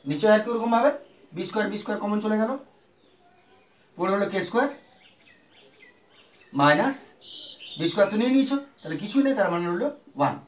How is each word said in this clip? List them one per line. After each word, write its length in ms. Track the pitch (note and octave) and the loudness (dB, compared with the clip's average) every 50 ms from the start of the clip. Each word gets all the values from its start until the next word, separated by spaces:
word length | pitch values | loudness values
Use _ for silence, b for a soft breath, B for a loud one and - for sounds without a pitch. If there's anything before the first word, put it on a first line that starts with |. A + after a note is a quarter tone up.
| _ | _
নিচে 200 | C#3 D3+ D3 A3 G#3+ G#3+ | -4 -2 2 4 6 6
আর 80 | G#3+ G#3+ | 4 4
কি 40 | A#3+ | -2
ওরকমভাবে 400 | A#3 A3+ A3+ A#3 A#3 A#3 B3+ D4 C#4+ - - - _ _ - _ - | -4 -2 0 2 2 4 4 2 2 0 -12 -20 _ _ -20 _ -10
বি 80 | F3 F#3+ - | -8 -8 -4
স্কয়ার, 180 | - G#3+ G#3 G3+ | -2 -2 -2 -2
বি 60 | G#3 G#3 | -4 -6
স্কয়ার 160 | - - G#3+ G3+ G3+ | -6 -6 -6 -4 -4
common 140 | G#3 G#3 G#3+ G#3 | -2 -2 -2 0
চলে 120 | G#3+ G#3+ G#3+ | 0 0 0
গেল, 100 | A3 A#3 C4+ C4+ - - _ _ _ _ _ _ _ _ _ _ _ _ _ _ _ _ _ _ _ _ _ _ _ _ _ | 0 -2 -4 -8 -10 -18 _ _ _ _ _ _ _ _ _ _ _ _ _ _ _ _ _ _ _ _ _ _ _ _ _
পড়ে 140 | E3+ F3 F#3+ G3 | -4 -2 0 0
হলো 120 | G3+ G3+ G3 G3 | 0 0 -2 -2
কে 60 | F#3+ F3 | -4 -4
স্কয়ার 220 | - - A#3 C#4 C#4+ - - _ _ _ _ _ - _ _ _ _ - _ _ _ _ - - - _ _ - - _ _ _ _ _ _ _ _ _ _ - _ - | 0 0 0 0 0 -4 -10 _ _ _ _ _ -20 _ _ _ _ -20 _ _ _ _ -20 -20 -20 _ _ -20 -20 _ _ _ _ _ _ _ _ _ _ -20 _ 0
minus 440 | C3+ C#3+ D3 D3 E3+ A3+ C4+ C#4 - - - - _ - - - - - - - - - - - - | 4 6 6 6 6 4 0 0 -2 -10 -12 -16 _ -18 -16 -14 -14 -14 -16 -16 -18 -18 -16 -8 -4
বি 60 | E3 E3+ | -2 -2
স্কয়ার 160 | E3 G#3 G3 G3 | 2 2 2 2
তো 40 | G#3+ G#3+ | 2 0
নিয়ে 120 | A#3+ B3+ C4 | 2 4 4
নিয়েছো, 220 | C4+ C4 - C#4 C#4 - - _ _ | 2 2 2 -2 -4 -4 -10 _ _
তাহলে 160 | - D#3+ D#3+ D3 G3+ | -10 -10 -8 -8 -8
কিছুই 200 | - - C#4 C#4 | -2 0 2 2
নেই, 100 | C4+ - G#3+ | 2 2 2
তার 100 | F#3+ F3 E3+ | 0 0 0
মানে 120 | F3 F3 E3+ F3 | -2 -2 -2 -2
হলো 140 | F#3+ B3+ D4 C#4+ - _ - _ | -2 -4 -4 -6 -8 _ -18 _
ওয়ান। 180 | - - - - - - | -2 -2 -2 -2 -6 -16